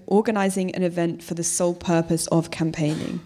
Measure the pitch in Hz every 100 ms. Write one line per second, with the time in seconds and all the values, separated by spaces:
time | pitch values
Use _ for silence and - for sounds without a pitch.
0 | - 196 226 214 190 190 185 - 180 175
1 | 170 170 - 170 165 - 180 175 - 165
2 | 165 165 - 165 156 - 165 160 151 156
3 | - 175